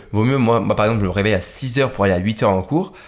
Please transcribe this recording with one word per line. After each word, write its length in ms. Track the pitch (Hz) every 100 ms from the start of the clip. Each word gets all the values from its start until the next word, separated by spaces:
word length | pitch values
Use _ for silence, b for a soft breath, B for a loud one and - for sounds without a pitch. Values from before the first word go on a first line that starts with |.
| B
vaut 100 | 101
mieux, 160 | 120 135
moi, 220 | 113 113
moi, 160 | 101 107
par 100 | 107
exemple, 140 | 113
je 60 | 95
me 40 |
réveille 240 | 95 101
à 60 | 95
six 400 | - - 131 120
heures 100 | 131
pour 140 | -
aller 100 | 98
à 40 | 90
huit 220 | 98 110
heures 60 | 107
en 120 | 95
cours 300 | 92 151 185 -